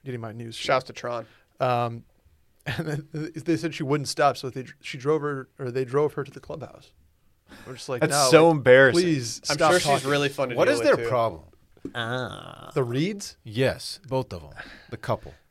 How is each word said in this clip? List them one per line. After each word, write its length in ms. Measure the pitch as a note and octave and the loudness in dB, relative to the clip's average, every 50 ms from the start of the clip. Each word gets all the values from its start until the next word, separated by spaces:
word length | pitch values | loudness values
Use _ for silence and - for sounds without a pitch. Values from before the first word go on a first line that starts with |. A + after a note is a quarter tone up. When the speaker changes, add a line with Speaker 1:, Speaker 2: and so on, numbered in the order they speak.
| _ | _
Speaker 1:
Getting 180 | C3+ B2 A#2 | -10 -10 -10
my 100 | A2+ A2 | -10 -12
news. 240 | G#2+ A#2 A#2 A2+ A2+ | -12 -12 -14 -12 -12
Speaker 2:
Shouts 300 | - - - C#3 C3 C3+ | -8 -2 0 0 0 0
to 80 | - A#2 | -4 -14
Tron. 320 | - - A#2+ A#2+ A#2 A#2 _ _ _ _ _ _ _ | -10 -8 -8 -8 -8 -10 _ _ _ _ _ _ _
Speaker 1:
Um, 440 | - B2+ B2 A#2+ A#2+ A#2 A#2 A#2 - _ _ _ _ _ _ | -2 0 0 0 -2 -4 -6 -10 -16 _ _ _ _ _ _
<laughs> 300 | _ _ _ _ _ _ | _ _ _ _ _ _
and 220 | C#3+ A#2+ - E3 | -8 -6 -6 -4
then 200 | D#3 D3+ C#3 C#3+ - | -6 -6 -8 -10 -10
they 460 | - D3+ D#3 - - D#3+ - - E3 | -10 -10 -10 -10 -12 -8 -2 -2 -2
said 180 | D#3+ E3+ E3 D#3 | 0 -2 -6 -6
she 80 | - D#3 | -6 -2
wouldn't 240 | C3 D3 D3 C3+ | -2 -2 -2 -2
stop, 300 | - - - D3 C#3+ B2 | -6 -2 2 2 2 2
so 120 | - - C3 | 0 -8 -10
they, 160 | - C3+ B2+ - - _ | -10 -10 -12 -12 -18 _
she 160 | _ - - | _ -14 -14
drove 240 | C3+ A#2+ C#3+ D#3 D#3 | -6 -2 -2 -2 0
her, 280 | C#3+ D3 C#3+ C3+ - _ _ - | -2 -4 -6 -8 -10 _ _ -10
or 100 | C#3 B2 | -10 -6
they 160 | A#2+ C3 C3 | -4 -4 -4
drove 280 | A#2+ B2+ C#3+ D3+ C#3+ - | 0 0 0 0 0 -2
her 100 | D3+ C3+ | -6 -10
to 80 | C3+ | -10
the 80 | - C#3 | -12 -20
clubhouse. 520 | - - D#3 D#3+ A#2 - - - - - _ _ _ _ _ _ _ _ _ _ _ _ - - - | -14 -14 -14 -14 -14 -16 -18 -20 -20 -20 _ _ _ _ _ _ _ _ _ _ _ _ -20 -20 -18
We're 60 | - C3 | -18 -16
just 160 | A#2+ - - | -14 -8 -8
like, 100 | C3 A#2+ | -2 -2
Speaker 3:
That's 100 | B2+ B2 C#3 | 0 0 2
Speaker 1:
"No, 140 | D3 C#3 - | 2 4 8
Speaker 3:
so 160 | D#3 D3+ D#3+ | 8 8 8
Speaker 1:
like, 80 | E3+ D#3+ | 8 4
Speaker 3:
embarrassing. 460 | D3 A2+ B2 B2+ C3 C3+ C3 A#2 E3+ F#3 | 4 8 8 10 10 10 8 6 4 2
Speaker 1:
please 380 | F3 D#3 C3+ A#2+ A2+ - - - - | 2 0 -2 -4 -8 -10 -8 -6 -4
Speaker 2:
I'm 60 | D3 | 0
Speaker 1:
stop 140 | D3 E3 D#3 | 2 4 4
Speaker 2:
sure 80 | - F3+ | 4 4
she's 80 | - C#3+ | 4 2
Speaker 1:
talking." 200 | C#3 C3+ C3 C3+ | 2 2 2 0
Speaker 2:
really 200 | C#3+ C#3+ C#3+ C#3 | 0 2 0 -2
fun 200 | C#3+ - C3+ B2+ | -2 -2 -4 -2
to 60 | A#2+ | 0
Speaker 4:
What 100 | C3+ F3 | 2 2
Speaker 2:
deal 80 | B3 D4 | 2 2
Speaker 4:
is 40 | C#4+ | 2
Speaker 2:
with, 80 | - | 4
Speaker 4:
their 80 | D4 B3 C#3+ A#2 | 2 2 2 2
Speaker 2:
too. 60 | A#2 | 0
Speaker 4:
problem? 340 | B2+ A#2+ A#2 A2+ F2 D#2 - - _ _ _ _ _ _ _ - - | 0 2 0 0 -2 -6 -16 -20 _ _ _ _ _ _ _ -12 -8
Speaker 3:
Ah. 800 | A#2+ A#2 A2+ B2 B2+ B2 G#2 - - - G1+ G1+ - - - - | -8 -6 -6 -6 -6 -6 -8 -10 -14 -16 -16 -18 -18 -20 -6 -4
Speaker 1:
The 100 | D3+ C3 | -4 -2
Reeds? 520 | A#2 A#2+ C3 D#3+ G3 A3 G3+ - - - _ _ | -2 0 -2 -2 -2 -4 -8 -12 -16 -16 _ _
Speaker 4:
Yes, 560 | A2+ G#2 A#2 C3 B2 - B2+ - - - - - | -10 -4 -2 0 0 -2 -4 -10 -14 -14 -16 -10
both 240 | B2 C3 C3 B2+ - G2 | -6 -6 -6 -6 -6 -12
of 100 | E2+ D#2 | -16 -16
'em. 80 | C#2+ C#2 - - - - - - - | -18 -18 -20 -20 -20 -20 -20 -16 -16
The 80 | - | -16
couple. 360 | - - - A2 - - C#2 D2 _ _ _ | -12 -4 -4 -4 -4 -6 -18 -20 _ _ _